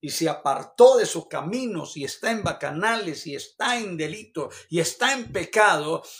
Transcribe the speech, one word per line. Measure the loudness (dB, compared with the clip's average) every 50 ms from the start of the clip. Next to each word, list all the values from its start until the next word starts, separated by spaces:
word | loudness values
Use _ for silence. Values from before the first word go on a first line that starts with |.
y | -10 -8
se | -4 -2 -2 -2
apartó | -2 -2 -2 -2 -2 -2 -4 0 6 8 10 10 10
de | 8 4
sus | 0 -2 -6 -8
caminos, | -8 -8 -8 -6 -6 -6 -6 -6 -6 -6 -8 -8 -10 -10
y | -10 -10
está | -10 -8 -6 -4 -4
en | -2 -2
bacanales, | -2 -4 -4 -4 -6 -6 -4 -2 0 0 0 0 -2 -6 -8 -8 -10
y | -10 -10
está | -10 -12 -12 _ -4 -2 -2 -2 -2
en | -4 -6 -6 -6
delito, | -6 -6 -8 -10 -14 -12 -8 -8 -8 -8 -10 -16 -10 -4
y | -2 -2
está | -2 -2 -2 0 0 0
en | 0 -2 -4 -4
pecado, | -6 -6 -4 0 4 6 6 6 6 4 0 -2 -4 -6 -6 -12 -20